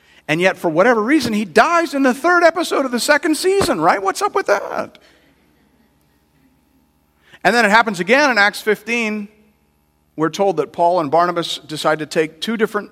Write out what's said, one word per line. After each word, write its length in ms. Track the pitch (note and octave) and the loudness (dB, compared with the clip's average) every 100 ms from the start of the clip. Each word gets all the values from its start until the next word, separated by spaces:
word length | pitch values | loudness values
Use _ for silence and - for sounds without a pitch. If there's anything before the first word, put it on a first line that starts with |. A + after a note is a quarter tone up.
| _ _ - | _ _ -4
And 120 | D#3+ | 0
yet, 160 | F#3 F3+ | 0 0
for 100 | F3+ | 0
whatever 340 | D#3 A#3 A3+ | 2 4 2
reason, 300 | G#3+ D#4 A#3+ | 2 0 0
he 140 | G#3 G3+ | -2 -4
dies 480 | G#3 D4 E4+ E4 | -4 -2 -2 -2
in 80 | C#4 | 0
the 100 | C4+ | 0
third 320 | B3 F4 F4 | 0 0 2
episode 400 | E4+ E4+ D#4+ E4+ | 2 0 -4 -4
of 80 | C4 | -2
the 80 | A#3+ | -2
second 360 | - D4 E4 D4+ | 0 0 0 -2
season, 440 | F#4 G4 F#4 G3+ | 0 0 0 2
right? 220 | E3 F#4+ | 2 2
What's 180 | F#4+ F#4 | -2 -4
up 140 | G4+ | -2
with 100 | G4+ F#4+ | -2 -2
that? 500 | D4+ - - G#3+ - _ _ _ _ _ _ _ _ _ _ _ _ _ _ _ _ _ _ _ _ _ _ _ - | -2 -2 -8 -8 -14 _ _ _ _ _ _ _ _ _ _ _ _ _ _ _ _ _ _ _ _ _ _ _ -4
And 120 | F3+ | 0
then 100 | A#3+ | 2
it 60 | G#3 | 4
happens 280 | A3 A3+ F3 | 4 2 -2
again 320 | F3+ C4+ D4 | 2 4 4
in 60 | G#3+ | 4
Acts 240 | G3+ - | 2 0
fifteen. 680 | G#3+ G3+ A3 A#3 G#3+ G#3+ G3+ _ _ _ _ _ _ _ _ - | -2 -4 -4 -4 -4 -6 -10 _ _ _ _ _ _ _ _ -4
We're 120 | D#3+ | -4
told 300 | D#3+ G3 D#3 | 0 0 0
that 120 | C#3 | -4
Paul 260 | - E3+ F3+ | 0 0 2
and 100 | D3 | 0
Barnabas 460 | D#3+ F3 E3+ D#3+ - | 2 2 -2 -6 -10
decide 440 | - D3+ D#3+ D#3 | -12 -4 -2 -2
to 60 | D3 | -2
take 360 | E3+ D#3 D#3+ | -2 -2 -6
two 160 | - A3 | -8 -4
different 320 | G#3 G#3 - | -4 -4 -10